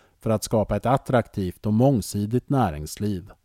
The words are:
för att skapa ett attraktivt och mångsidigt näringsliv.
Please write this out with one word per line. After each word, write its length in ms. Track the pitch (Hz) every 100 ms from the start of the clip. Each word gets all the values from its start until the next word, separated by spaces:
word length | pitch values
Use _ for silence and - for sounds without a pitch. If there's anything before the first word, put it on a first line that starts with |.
| _ _
för 80 | 113
att 140 | 107
skapa 320 | - 113 95 104
ett 100 | 113
attraktivt 800 | 135 - 123 - 101 92 - 107
och 80 |
mångsidigt 760 | 107 135 120 - 101 107 123 -
näringsliv. 840 | 139 101 76 78 - 104 92 92 -